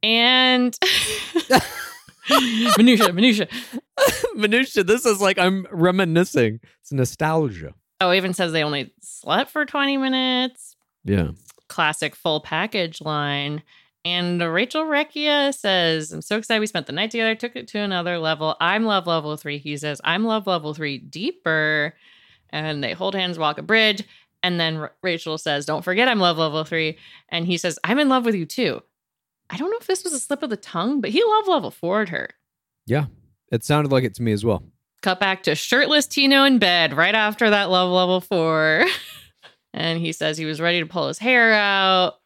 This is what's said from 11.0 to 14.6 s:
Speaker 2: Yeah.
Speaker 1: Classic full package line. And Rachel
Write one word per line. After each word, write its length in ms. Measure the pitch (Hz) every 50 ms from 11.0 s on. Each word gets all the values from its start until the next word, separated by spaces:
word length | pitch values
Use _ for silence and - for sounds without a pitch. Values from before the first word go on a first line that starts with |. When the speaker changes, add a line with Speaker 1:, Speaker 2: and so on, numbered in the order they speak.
| _
Speaker 2:
Yeah. 280 | - 101 98 85 73 78 - _ - - _ _ _
Speaker 1:
Classic 480 | - - 165 151 156 - - 151 -
full 260 | - - 175 156 151
package 600 | - - - 156 180 220 - 214 180 165 160 -
line. 600 | 160 156 151 151 147 143 143 143 143 143 151 151 156 _ _ - _ _ _ _ _
And 380 | 170 175 180 175 175 175 175
Rachel 440 | 175 165 160 175